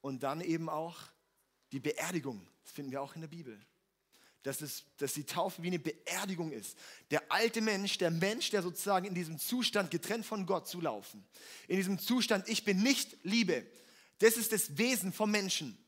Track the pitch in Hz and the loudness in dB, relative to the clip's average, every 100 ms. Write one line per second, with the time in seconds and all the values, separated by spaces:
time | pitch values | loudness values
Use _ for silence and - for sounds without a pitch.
0 | 143 135 139 151 170 165 160 156 165 170 | -6 -4 -2 -2 -2 -2 -2 -4 -4 -10
1 | - _ _ _ _ _ _ 135 135 147 | -18 _ _ _ _ _ _ -6 -4 -2
2 | 165 180 135 110 90 _ - - 139 135 | -2 -2 -4 -8 -12 _ -16 -10 -8 -6
3 | 143 165 160 170 139 107 - _ _ _ | -8 -10 -14 -14 -14 -16 -20 _ _ _
4 | _ _ _ _ 135 135 151 - - - | _ _ _ _ -6 -6 -6 -10 -14 -6
5 | 139 151 143 175 185 175 170 180 151 - | -4 -2 -4 -2 -2 -2 -4 -2 -4 -8
6 | - 180 196 180 160 123 101 - - - | -6 -4 -4 -4 -4 -6 -10 -16 -18 -20
7 | _ 147 - 185 226 226 220 196 196 - | _ -2 2 2 4 4 2 2 0 2
8 | 175 165 190 226 - 208 180 175 202 190 | 2 4 2 2 0 0 0 -4 2 2
9 | 190 180 165 160 - 247 233 208 185 170 | 2 -4 -4 -6 -2 0 2 2 0 -2
10 | - 226 214 214 185 185 - 180 165 107 | 0 -2 -2 -4 0 0 0 -4 -2 -4
11 | - 104 95 - - - - 185 185 196 | -10 -18 -20 -20 -20 -18 0 0 2 0
12 | - 247 - 208 190 220 - 190 233 269 | 2 2 4 2 2 -2 2 4 6 4
13 | - - 175 226 190 139 - - - - | 0 -6 0 4 4 2 -2 -20 -20 -20
14 | - _ 220 226 220 214 - 143 240 254 | -20 _ 6 6 0 0 0 2 2 2
15 | 185 - 214 208 190 - 143 98 | 0 -2 0 2 0 -2 -4 -10